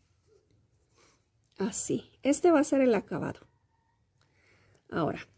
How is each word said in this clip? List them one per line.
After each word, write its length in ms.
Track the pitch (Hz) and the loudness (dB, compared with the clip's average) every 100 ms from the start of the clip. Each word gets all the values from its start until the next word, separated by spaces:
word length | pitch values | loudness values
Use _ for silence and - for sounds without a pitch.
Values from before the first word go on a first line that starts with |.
| _ _ _ _ _ _ _ _ _ _ _ _ _ _ _ - | _ _ _ _ _ _ _ _ _ _ _ _ _ _ _ -8
Así. 540 | 196 - - - - _ | -6 -4 -4 -6 -6 _
Este 300 | 262 285 359 | -2 2 4
va 80 | 311 | 4
a 40 | |
ser 160 | 294 277 | 2 2
el 140 | 254 | 2
acabado. 460 | 208 - 156 151 - - _ _ _ _ _ _ _ _ _ _ _ _ _ - | 2 -2 -8 -6 -10 -18 _ _ _ _ _ _ _ _ _ _ _ _ _ -10
Ahora, 300 | - 147 - - | -4 -4 -4 -12